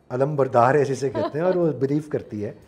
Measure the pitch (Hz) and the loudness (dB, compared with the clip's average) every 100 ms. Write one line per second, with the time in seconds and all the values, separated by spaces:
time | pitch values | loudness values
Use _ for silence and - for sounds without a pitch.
0 | - 123 139 147 131 123 120 147 135 127 | -8 -2 0 0 2 4 6 4 2 -2
1 | 135 117 - 147 180 180 165 127 131 147 | -4 -4 -4 -2 0 0 0 0 -2 -2
2 | 147 131 - 107 104 - | -4 -6 -6 -8 -8 -10